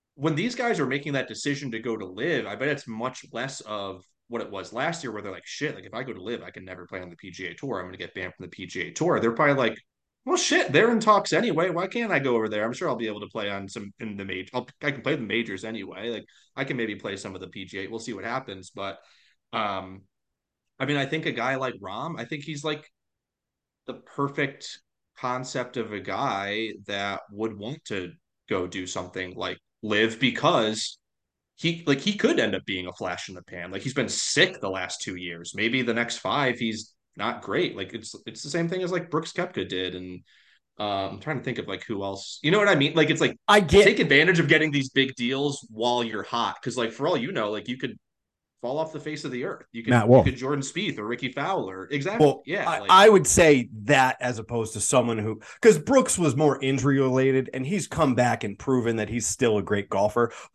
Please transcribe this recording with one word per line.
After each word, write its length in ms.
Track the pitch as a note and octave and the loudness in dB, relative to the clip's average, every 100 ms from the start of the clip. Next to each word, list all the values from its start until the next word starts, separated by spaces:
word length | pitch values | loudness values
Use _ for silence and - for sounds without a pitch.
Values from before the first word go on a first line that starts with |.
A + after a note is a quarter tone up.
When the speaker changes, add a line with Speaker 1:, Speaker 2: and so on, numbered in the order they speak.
| _ - | _ -4
Speaker 1:
when 180 | D#3 | -2
these 220 | D3+ A3+ B3 | 0 -2 -2
guys 240 | A#3+ F3+ | -2 0
are 80 | C3 | 0
making 260 | C#3+ D3 | -2 -2
that 140 | C#3 - | -4 -4
decision 440 | A2 C#3+ C#3 C#3 | -6 -4 -4 -6
to 80 | A2 | -6
go 160 | A#2 A2 | -4 -6
to 100 | F#2+ | -6
Liv, 420 | F#2 D3+ C#3+ G#2 | -6 -2 -2 -4
I 80 | G#2 | -4
bet 140 | C#3 | -4
it's 180 | C#3 - | -4 -6
much 360 | A2 B2 - - | -8 -6 -8 -10
less 300 | A#2 C3+ C#3 | -8 -8 -10
of 420 | G#2+ G#2 G2 F#2 - _ _ | -8 -8 -8 -10 -16 _ _
what 120 | A#2 | -8
it 80 | G2+ | -6
was 240 | G2+ F2+ | -8 -8
last 300 | A2+ D3+ E3 | -4 -4 -4
year 80 | B2 | -8
where 80 | G#2 | -8
they're 100 | G2 | -10
like, 140 | F2+ - | -12 -12
"Shit, 300 | - D3 G2+ | -6 -6 -6
like, 100 | G2+ | -10
if 80 | |
I 80 | A2+ | -10
go 100 | C3+ | -10
to 100 | F#2+ | -10
Liv, 200 | F#2+ A#2+ | -8 -8
I 80 | F2+ | -10
can 160 | - F#2 | -16 -14
never 220 | F2+ F2 | -16 -12
play 140 | F#2+ | -12
on 100 | F2+ | -12
the 40 | E2+ | -14
P 140 | G2 | -16
G 160 | F2 F2+ | -12 -10
A 80 | |
Tour. 260 | E2+ C#3 G2+ | -8 -6 -6
I'm 60 | F2+ | -6
gonna 120 | F#2+ | -10
get 180 | F2 G2 | -12 -8
banned 180 | F2+ | -10
from 120 | - F2+ | -10 -14
the 40 | |
P 160 | - F2+ | -12 -10
G 160 | F#2 | -8
A 100 | E2 | -8
Tour." 280 | - E3 A#2+ | -2 0 2
They're 120 | A2+ | 2
probably 220 | A#2 D3 | 4 4
like, 240 | C3+ A2+ A2+ - _ _ _ B3+ | 4 2 -2 -12 _ _ _ -2
"Well, 120 | F4 | 0
shit, 340 | - D#4+ - | 2 2 4
they're 200 | D3 A3+ | 4 6
in 80 | A3+ | 4
talks 340 | A3 G#3 - | 4 4 4
anyway. 360 | D#3+ A#3 D#3+ F3+ | 2 2 2 0
Why 160 | E3+ F#3+ | 0 -4
can't 260 | A#3 A3+ | -4 0
I 60 | D#3 | 0
go 180 | C#3 A#2+ | 2 2
over 140 | A2 | 2
there? 160 | G#2+ A2+ | 0 -2
I'm 80 | |
sure 160 | A#2+ E3+ | -2 -4
I'll 60 | A#2 | -2
be 120 | A2 | -4
able 140 | G#2 | -6
to 60 | G2+ | -8
play 220 | A2+ G2+ | -6 -4
on 180 | G2 F#2+ | -6 -8
some, 240 | A2+ G2+ - | -10 -12 -12
in 180 | A2 G2+ | -10 -8
the 80 | F#2+ | -8
major. 240 | F#2 - B2+ | -8 -6 -6
I'll, 120 | - _ | -8 _
I 80 | C#3+ | -6
can 120 | C#3 | -4
play 120 | C3+ D3+ | -4 -4
the 60 | |
majors 420 | G#2+ A#2 A2+ F#2+ | -2 -2 -2 -6
anyway. 460 | A2 A2+ F#2+ F2+ A2+ | -8 -10 -10 -10 -8
Like, 160 | G#2+ - _ _ - | -8 -10 _ _ -8
I 80 | |
can 120 | C#3 C3 | -6 -4
maybe 180 | A2 G2 | -4 -6
play 200 | G#2+ G2 | -8 -10
some 200 | G2+ F#2 | -10 -12
of 60 | |
the 60 | F2+ | -14
P 160 | G2+ F#2 | -14 -12
G 200 | F#2+ G2 | -10 -10
A. 20 | |
We'll 120 | A2 | -10
see 140 | B2+ | -10
what 120 | G2 A2+ | -8 -6
happens." 460 | C3 C3 F#2+ F#2 | -6 -8 -12 -14
But, 260 | - G2 - _ _ _ _ _ | -10 -10 -10 _ _ _ _ _
um, 480 | A2+ G#2 F#2+ F#2 F#2+ - _ _ _ _ _ _ _ | -4 -2 -4 -8 -14 -20 _ _ _ _ _ _ _
I 60 | C3+ | -2
mean, 120 | D3 | -2
I 80 | C3+ | -2
think 200 | D#3+ D#3+ | -4 -4
a 60 | |
guy 240 | A#2 B2 C3+ | -2 -2 -2
like 200 | C3 G2 | -4 -6
Rahm, 440 | F#2+ G#2 D3+ D3 | -10 -10 -8 -8
I 60 | A#2 | -8
think 180 | D3+ | -10
he's, 200 | C#3+ C#3+ | -10 -8
like, 280 | D#3 D3+ - _ _ _ _ _ _ _ _ _ - | -6 -6 -10 _ _ _ _ _ _ _ _ _ -16
the 100 | A#2 | -16
perfect 840 | - - C#3 C#3+ C#3 - - - _ _ _ - | -14 -4 -4 -2 -4 -6 -14 -16 _ _ _ -10
concept 600 | B2+ B2+ C3+ C#3 A#2+ B2+ | -6 -6 -4 -6 -4 -6
of 140 | G#2 | -6
a 60 | G#2 | -6
guy 720 | F#2+ G2 C3+ G2 G2+ G#2+ A2+ G2+ G2+ | -6 -2 -2 -2 -2 -4 -4 -8 -8
that 360 | G2+ G2+ G2 - | -4 -4 -6 -8
would 260 | G2+ A2+ G2+ | -6 -6 -6
want 260 | G#2 - - | -10 -12 -8
to 260 | G2+ F2+ - _ _ _ | -8 -8 -12 _ _ _
go 200 | G2 F2+ | -4 -2
do 180 | G2 F2+ | -6 -8
something 480 | F#2+ F2+ F#2+ F2+ F2+ | -8 -8 -8 -8 -6
like 220 | F#2 F2+ _ _ | -8 -8 _ _
Liv, 380 | G#2+ G#2 A2+ A2+ | 0 2 2 2
because 800 | C3 - D3+ D#3 A2 A2 - - _ _ _ _ _ _ | 0 2 4 4 2 -2 -6 -10 _ _ _ _ _ _
he, 280 | E3 E3+ - | -4 -2 0
like, 120 | C#3 | 0
he 160 | - G3+ | 0 0
could 240 | B3+ A#3 | 2 2
end 140 | A2 | 0
up 100 | F#2+ - | -2 -4
being 200 | F#2+ F2+ | -6 -8
a 80 | |
flash 340 | - F#2+ F2 - | -8 -8 -6 -10
in 40 | |
the 80 | F#2 | -14
pan. 300 | - F2+ F2 | -14 -14 -10
Like, 100 | F#2+ | -8
he's 140 | B2+ C#3 | -6 -2
been 140 | A2+ | -2
sick 520 | - - C#3 E3+ - | -2 -2 2 2 0
the 80 | G2 | -6
last 320 | F#2 F2+ - | -6 -6 -8
two 140 | - F#2 | -8 -8
years. 380 | F2+ E2+ E2+ F#2+ | -10 -10 -10 -4
Maybe 260 | A2+ C3 | -2 0
the 140 | A#2 A2+ | 0 0
next 220 | A#2 - | -2 -2
five, 400 | F#2 C3 C3+ A#2 | -4 0 0 0
he's 340 | A2+ A2 - _ _ - | -4 -4 -10 _ _ -6
not 260 | G#2+ A#2 | -6 -6
great. 340 | G2+ A#2+ F3+ - | -4 -2 -2 -4
Like, 180 | F#2+ A2 | -10 -10
it's, 180 | - - - | -12 -14 -14
it's 160 | - | -14
the 60 | D3+ | -6
same 180 | E3 E3+ | -2 -2
thing 140 | F#3 | -2
as, 80 | F3+ | -2
like, 180 | F3 E3+ | -4 -2
Brooks 240 | D3+ D#3+ | -4 -4
Koepka 340 | - - - G2 | -6 -6 -6 -4
did. 280 | F#2 F#2 F2+ | -4 -4 -6
And, 260 | F#2 F2+ - _ _ _ _ - | -10 -14 -16 _ _ _ _ -8
uh, 300 | G#2 G2 G2 | -4 -2 -4
I'm 100 | G2 | -6
trying 200 | D3 D3 | -6 -6
to 40 | |
think 140 | C#3+ A2+ | -4 -6
of, 100 | G2 | -6
like, 160 | F#2+ - | -8 -6
who 180 | G2+ | -6
else, 360 | G2 F#2+ - - | -6 -6 -10 -4
you 80 | D3 | 2
know 80 | G#3 | 4
what 100 | G3+ | 6
I 60 | E3 | 6
mean? 180 | C#3+ | 4
Like, 160 | D#3+ D3+ | 4 4
it's 120 | D#3+ | 4
like, 140 | C#3 - - | 0 0 6
Speaker 2:
I 140 | G#3 | 6
get 220 | D#3+ F#3+ | 8 10
Speaker 1:
take 160 | A3 A3+ | 10 8
advantage 400 | E3 C#3 E3 E3+ | 6 6 8 4
of 80 | C#3+ | 6
getting 220 | D#3 D#3 | 4 4
these 200 | C#3+ C3 | 0 0
big 260 | C#3 C3+ B2+ | 2 2 0
deals 500 | A#2+ C3+ C#3+ C3+ - | -2 0 -2 -4 -10
while 320 | A2 A#2+ A#2+ | -2 2 2
you're 180 | A#2 G#2+ | 0 -4
hot. 400 | F#2 A#2+ G#2 - | -4 -2 -2 -2
'Cause, 160 | B2+ A#2+ | -6 -2
like, 140 | A2+ | -4
for 160 | A2+ D3 | -2 0
all 100 | D#3+ | 0
you 140 | B2+ | -2
know, 180 | E3 G#2 | -2 -2
like, 180 | G#2+ G#2+ | -4 -6
you 100 | B2+ | -8
could 200 | B2 G2+ _ _ _ _ _ _ | -8 -10 _ _ _ _ _ _
fall 200 | A#2+ D3 | -6 -4
off 120 | D#3 | -4
the 80 | D3+ | -8
face 240 | D3+ D3 | -10 -10
of 60 | C#3 | -8
the 120 | B2 | -6
earth. 240 | D#3+ - - | -6 -8 -14
You 120 | A#2 | -8
could, 80 | A2+ | 2
Speaker 2:
Matt 140 | B2 G#2+ | 4 8
Speaker 1:
you 40 | |
Speaker 2:
Wolff. 160 | B2+ C#3 | 8 8
Speaker 1:
could 100 | - | 2
Jordan 280 | C3 C#3+ | -4 -4
Spieth 340 | C3+ F3 G3 C3+ | -4 -4 -6 -6
or 80 | G#2+ | -6
Ricky 260 | A#2+ C3 | -6 -6
Fowler. 560 | C#3 D#3 F#3+ G2 F#2+ F#2 | -6 -4 -2 -4 -8 -6
Exactly. 340 | C#3+ D#3 A3 D3+ | -4 -4 4 4
Speaker 2:
Well, 160 | - | 4
Speaker 1:
Yeah, 240 | - F#3+ C3 | -4 -4 -2
Speaker 2:
I, 120 | - | -2
Speaker 1:
like 100 | G2 | 8
Speaker 2:
I 180 | F#3 G#3+ | 10 12
would 200 | G3 D3 | 10 8
say 420 | - E3 C#3 A#2 A2 | 6 8 8 4 -4
that 340 | G#2 C#3 B2+ - | 4 6 6 2
as 200 | B2 A2+ | -2 -4
opposed 340 | A2 A#2+ A2 | -4 -4 -4
to 80 | G#2 | -2
someone 380 | - C3+ A#2 A2+ | 2 2 2 0
who, 200 | G#2+ A2 - - | -2 -6 -10 4
'cause 160 | A#3 D#3+ | 6 6
Brooks 400 | F3 C4+ - - | 6 4 6 2
was 180 | D#3+ B2 | 2 4
more 240 | D#3 C3+ | 4 4
injury 400 | C3+ C3+ C3+ C3+ | 2 2 4 4
related 520 | C3 C3 C3 C3 B2+ | 4 4 4 4 0
and 140 | C3 C3 | -4 -2
he's 200 | G3 - | -2 -2
come 280 | D#3+ D3 A#2+ | 2 2 4
back 280 | B2 A2+ | 4 2
and 140 | G#2+ F#2+ | -4 -6
proven 380 | - B2+ A#2 A2 | 0 2 2 0
that 140 | G#2+ | -2
he's 180 | A#2 - | -2 -4
still 320 | - A#2+ G#2 | 2 2 4
a 40 | |
great 260 | F2 G2+ G2+ | 2 -2 0
golfer. 440 | G2 G#2 A#2+ A#2 - - | 2 2 4 0 -2 -2